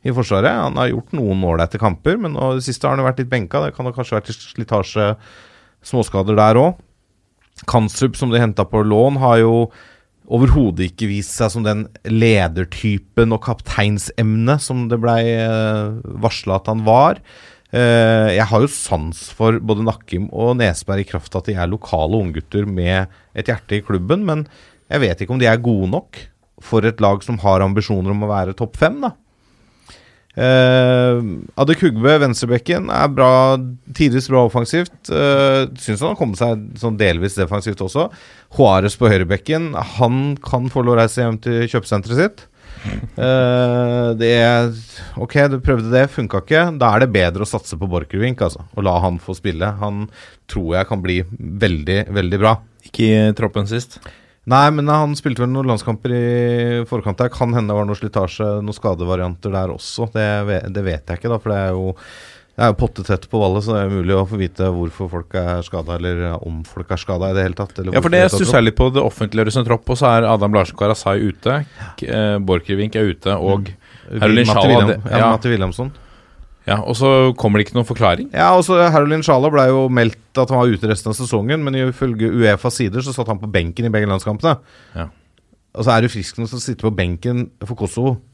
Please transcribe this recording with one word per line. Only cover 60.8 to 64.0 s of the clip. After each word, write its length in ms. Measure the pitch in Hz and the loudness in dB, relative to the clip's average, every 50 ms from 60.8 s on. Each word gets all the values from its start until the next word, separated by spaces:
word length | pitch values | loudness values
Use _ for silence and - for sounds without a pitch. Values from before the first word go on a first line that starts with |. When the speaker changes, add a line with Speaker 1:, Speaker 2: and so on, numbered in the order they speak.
| 98 | -4
Speaker 1:
vet 180 | 92 82 73 _ | -4 -4 -4 _
jeg 160 | - 87 85 | -8 -10 -6
ikke 80 | - 120 117 | -4 -4 -4
da, 20 | 107 | -4
for 100 | - 110 | -2 -4
det 60 | 104 98 98 | -2 -2 -2
er 80 | 95 92 | -2 -2
jo, 140 | 92 92 95 92 - - - - - - - - - _ _ _ | -2 -4 -6 -6 -8 -14 -20 -20 -20 -20 -20 -20 -20 _ _ _
det 80 | - 120 | 0 0
er 80 | 117 | 0
jo 60 | 101 - | 2 2
pottetett 480 | 123 110 - - 92 - 101 85 - _ | -2 -2 -4 -8 -4 -4 -4 -4 -4 _
på 140 | - 113 | -2 0
Valle, 180 | 104 95 92 104 | 0 2 0 0
så 160 | 101 113 113 | -2 -2 -2
det 60 | 104 | -2
er 100 | 98 98 | -2 -2
umulig 240 | 98 95 | -2 -2